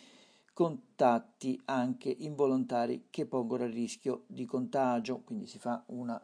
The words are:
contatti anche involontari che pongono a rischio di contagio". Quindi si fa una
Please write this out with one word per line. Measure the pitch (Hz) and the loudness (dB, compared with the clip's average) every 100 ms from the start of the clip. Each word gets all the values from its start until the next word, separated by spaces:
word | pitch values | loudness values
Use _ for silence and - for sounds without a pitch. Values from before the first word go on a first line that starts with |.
| - - - _ _ | -20 -20 -20 _ _
contatti | - 170 135 - - 131 117 - - 135 127 | 0 0 0 -6 4 6 6 2 -8 -4 -4
anche | - 135 123 127 135 | -2 -2 0 -2 -4
involontari | 127 151 143 139 131 123 123 120 123 - | -4 -4 2 4 4 2 0 0 -2 -6
che | - | -6
pongono | 143 131 117 123 | -2 -2 0 0
a | 120 | -2
rischio | 113 117 - 135 123 - | -2 -4 -4 -4 -4 -4
di | 127 | -8
contagio". | 123 131 120 139 127 120 113 120 | -4 -2 0 2 2 2 0 -6
Quindi | - 110 98 | -6 -8 -8
si | - | -8
fa | 123 120 - | -4 -4 -6
una | 123 123 117 | -8 -6 -8